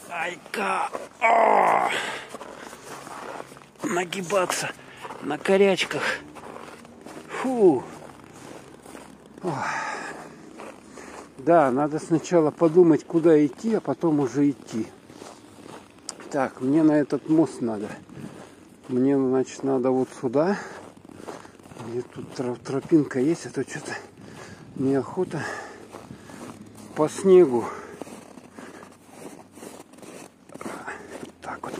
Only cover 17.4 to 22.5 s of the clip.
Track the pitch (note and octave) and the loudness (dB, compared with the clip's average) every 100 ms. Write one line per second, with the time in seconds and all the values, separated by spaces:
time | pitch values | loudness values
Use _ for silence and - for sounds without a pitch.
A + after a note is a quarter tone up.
17.4 | E3 - A#2+ G#2+ G#2 - - - - - | 2 0 -4 -4 -8 -12 -18 -16 -16 -16
18.4 | - - - - - B2+ C3+ C#3 C3 C3 | -20 -20 -20 -20 -4 0 2 4 2 2
19.4 | B2+ - C3+ C3+ B2 C3 B2 - C3 B2 | 0 -4 -2 0 2 0 -2 -4 -2 0
20.4 | E3+ G3+ - - - - - - - - | 2 0 -6 -16 -18 -20 -20 -18 -16 -16
21.4 | - - - - A2+ A#2 B2+ - G#2 - | -18 -20 -20 -16 -8 -8 -8 -12 -12 -8
22.4 | B2 | -6